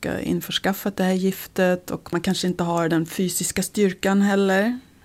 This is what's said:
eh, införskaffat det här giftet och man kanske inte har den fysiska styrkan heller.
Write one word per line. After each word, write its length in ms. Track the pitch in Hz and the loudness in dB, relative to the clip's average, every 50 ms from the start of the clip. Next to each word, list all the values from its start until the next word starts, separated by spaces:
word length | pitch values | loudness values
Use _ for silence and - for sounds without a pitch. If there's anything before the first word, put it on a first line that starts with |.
eh, 280 | - - - - - - | -6 -6 -4 -4 -2 -2
införskaffat 680 | 175 170 160 - - - - 185 196 - - 208 196 | -2 -2 -4 -4 -4 -2 0 -2 -2 -2 -4 -4 -2
det 60 | - 185 | 0 0
här 100 | 185 185 | 2 2
giftet 800 | 185 185 190 190 - - - - - 185 180 180 180 - - | 2 0 0 -2 -4 -8 -6 -2 0 2 2 2 0 -2 -6
och 180 | - - - - | -8 -8 -6 -4
man 100 | 170 170 | -4 -2
kanske 260 | 170 190 180 - - | 0 -2 -2 0 0
inte 160 | 180 180 180 175 | -2 0 0 0
har 260 | 170 170 170 165 160 | 0 0 0 2 2
den 160 | 170 160 165 | 2 0 0
fysiska 580 | 160 - - 190 180 - - 175 - - 196 185 | -2 -2 -2 -2 -2 -2 -2 -4 -4 -2 -4 -4
styrkan 580 | - - 208 208 190 175 - - 196 196 202 | -2 0 2 2 2 2 0 0 2 2 4
heller. 580 | 202 202 196 196 196 190 190 190 208 233 247 254 - - - - | 4 4 4 4 4 4 4 2 2 0 -2 -4 -8 -16 -20 -20